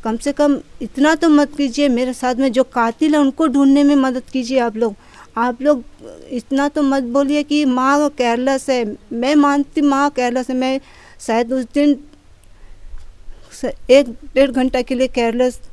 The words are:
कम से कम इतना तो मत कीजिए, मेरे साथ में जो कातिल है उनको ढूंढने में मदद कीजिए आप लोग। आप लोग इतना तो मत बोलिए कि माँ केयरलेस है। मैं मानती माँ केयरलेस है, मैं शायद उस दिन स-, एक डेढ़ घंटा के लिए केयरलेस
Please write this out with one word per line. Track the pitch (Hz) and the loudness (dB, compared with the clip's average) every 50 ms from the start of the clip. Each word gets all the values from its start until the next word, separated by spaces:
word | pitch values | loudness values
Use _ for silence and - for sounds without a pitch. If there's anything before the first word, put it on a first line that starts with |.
| - | -4
कम | 226 220 226 | -6 -6 -4
से | - 285 | -4 -6
कम | 285 - 294 294 285 - - - - - | -2 0 2 2 2 0 -4 -14 -14 -14
इतना | - 214 - - 285 302 320 | -12 -10 -2 2 2 2 4
तो | 320 339 330 | 2 4 4
मत | 302 294 294 277 - - | 4 4 4 2 -2 -4
कीजिए, | 285 269 226 285 285 285 | -4 -4 0 0 0 2
मेरे | 247 233 254 254 254 | 2 0 -2 -4 -4
साथ | - - 254 254 | -4 -2 -2 0
में | 233 269 269 | 0 0 0
जो | 214 247 254 | 2 0 -2
कातिल | - - 254 233 226 233 - 311 311 302 | 0 0 -2 -2 -2 0 0 0 2 2
है | 302 | 4
उनको | 294 269 269 - 320 311 | 2 2 2 0 -2 0
ढूंढने | 240 277 277 277 277 277 285 | 2 2 4 4 4 4 4
में | 285 294 | 4 4
मदद | 277 262 262 247 254 247 - - | 2 2 0 -2 -6 -8 -6 -6
कीजिए | 262 247 226 262 262 | -6 -4 -2 0 0
आप | 240 233 214 220 | 0 0 -2 -2
लोग। | 240 226 202 - - - - - - - - 226 | -4 -4 -4 -8 -20 -20 -20 -20 -20 -10 -4 -2
आप | 233 254 240 240 | -2 -2 -2 -2
लोग | 254 294 302 247 - - - - - 113 87 82 64 - | 0 0 0 0 -2 -12 -20 -20 -20 -20 -20 -20 -14 -10
इतना | - 247 - - 269 269 277 294 | -10 -10 -6 -2 -2 0 0 0
तो | 294 302 | 0 0
मत | 294 269 269 277 262 | 0 0 0 0 -2
बोलिए | 240 240 277 285 269 294 294 294 | 0 0 0 0 2 0 -2 -2
कि | 294 294 294 302 | 0 -2 0 0
माँ | 269 247 254 254 269 285 285 302 285 | 0 0 0 2 2 2 2 0 0
केयरलेस | 294 - 254 240 233 240 254 269 269 269 - - | 0 -2 0 0 0 0 0 -2 -2 -2 -2 -2
है। | 262 247 233 208 208 - - - - | -2 -2 -2 -4 -8 -12 -14 -10 -6
मैं | 233 240 262 302 | -4 -2 2 2
मानती | 302 285 285 285 285 285 - - 320 | 4 4 4 2 0 -2 -2 -2 0
माँ | 285 285 277 269 285 285 | 0 2 2 2 0 0
केयरलेस | 285 - 247 247 240 262 254 - | 0 0 -2 -2 -2 -2 -4 -4
है, | 254 | -4
मैं | 254 254 254 262 277 - - - - - - - - | -2 -2 -2 -2 -4 -6 -10 -20 -20 -20 -20 -20 -14
शायद | - - 226 226 247 226 254 | -6 -2 0 0 0 0 -2
उस | 262 254 233 - | -4 -4 -2 0
दिन | 285 294 294 285 - - - - - _ - - - - - - - - - - - - - - - - - - - - - - - - - | 2 4 4 2 0 -2 -20 -20 -20 _ -20 -20 -20 -20 -20 -20 -20 -20 -20 -20 -18 -16 -14 -12 -12 -14 -14 -18 -18 -16 -16 -16 -16 -16 -20
स-, | - - - 220 - - - - | -14 -8 -8 -8 -8 -8 0 4
एक | 254 277 285 247 | 4 4 4 2
डेढ़ | 226 - - 285 - 254 277 277 | -8 -16 -18 -6 0 0 0 0
घंटा | 240 262 254 262 254 254 | 0 -2 -4 -2 -2 -4
के | 240 - 269 | -4 -4 -4
लिए | 247 262 254 | -4 -4 -4
केयरलेस | - 247 233 233 226 240 247 254 240 - - - | -2 -2 -2 -2 0 0 -2 -2 -2 -6 -16 -18